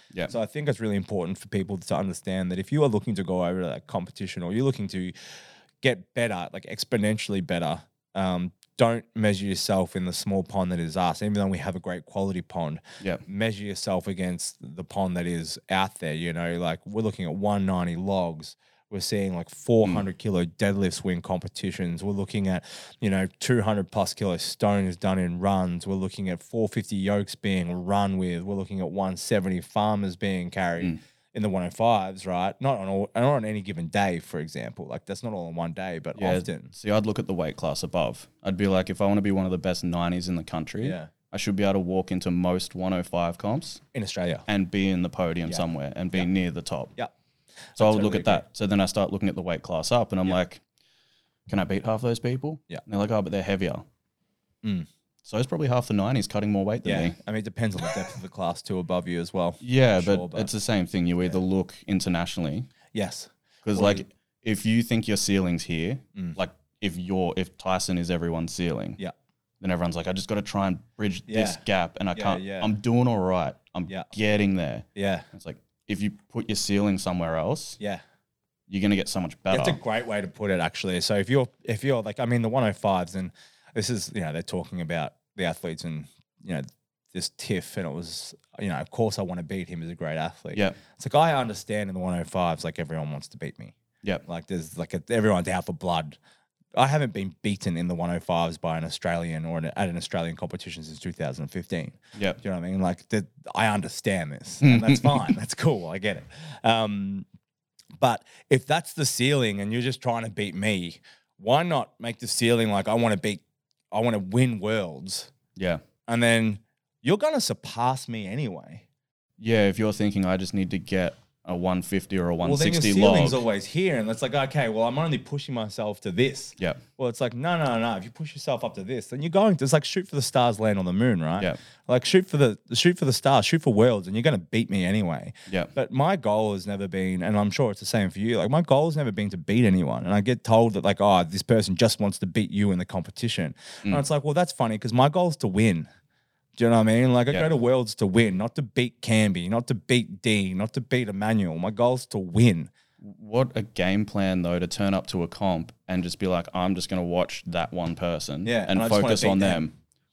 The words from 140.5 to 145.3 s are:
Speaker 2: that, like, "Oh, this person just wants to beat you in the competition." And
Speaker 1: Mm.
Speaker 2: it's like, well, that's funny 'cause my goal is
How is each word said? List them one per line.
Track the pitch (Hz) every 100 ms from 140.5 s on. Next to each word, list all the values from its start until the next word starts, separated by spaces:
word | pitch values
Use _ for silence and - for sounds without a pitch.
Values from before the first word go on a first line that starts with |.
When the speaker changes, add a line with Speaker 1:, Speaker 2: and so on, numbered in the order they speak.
| 113 117 95
Speaker 2:
that, | 98
like, | 95
"Oh, | 101 92 82
this | 95
person | - 113 98 92
just | 117 -
wants | 101 -
to | 95
beat | 110 101
you | 101 101
in | 90
the | 90
competition." | 95 82 - 120 - 80 - - -
And | 101 143
Speaker 1:
Mm. |
Speaker 2:
it's | 139
like, | 151
well, | 147
that's | 147 180
funny | - 117 107
'cause | 117
my | 120 160
goal | 175
is | 175